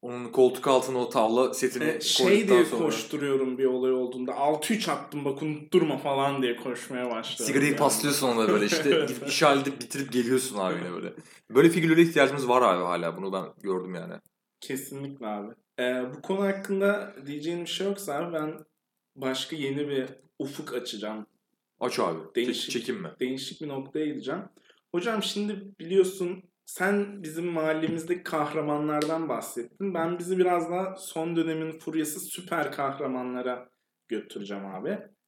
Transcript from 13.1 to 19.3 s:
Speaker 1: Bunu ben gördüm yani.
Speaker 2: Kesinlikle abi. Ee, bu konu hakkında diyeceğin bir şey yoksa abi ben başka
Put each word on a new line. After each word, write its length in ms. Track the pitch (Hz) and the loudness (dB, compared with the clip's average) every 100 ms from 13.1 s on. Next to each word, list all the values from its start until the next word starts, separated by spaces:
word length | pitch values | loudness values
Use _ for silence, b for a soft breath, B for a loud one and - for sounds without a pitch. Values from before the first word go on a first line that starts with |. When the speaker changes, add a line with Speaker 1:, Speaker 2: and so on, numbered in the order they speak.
| 87 | -4
Speaker 1:
Bunu 160 | 95 | -4
ben 120 | 95 90 - | -4 -6 -8
gördüm 320 | 98 92 92 | -4 -2 -2
yani. 200 | 87 85 87 _ _ _ _ | -8 -10 -14 _ _ _ _
Speaker 2:
Kesinlikle 680 | - 135 135 139 139 139 110 | -8 -8 -8 -10 -10 -8 -6
abi. 280 | 104 104 120 _ - | -6 -8 -14 _ -4
Ee, 240 | 123 127 127 143 | -2 -2 -4 -8
bu 60 | |
konu 200 | - 190 | -6 0
hakkında 680 | 202 196 196 196 196 208 - - 135 | 0 -2 -2 2 2 2 -2 -12 -10
diyeceğin 340 | 147 151 170 | -8 -6 -6
bir 60 | 170 | -6
şey 160 | - 196 | -4 -4
yoksa 280 | 196 - | -4 -4
abi 180 | 143 175 | -4 -4
ben 200 | 165 151 156 - _ _ _ _ - | -4 -4 -8 -16 _ _ _ _ -8
başka 400 | 131 | -4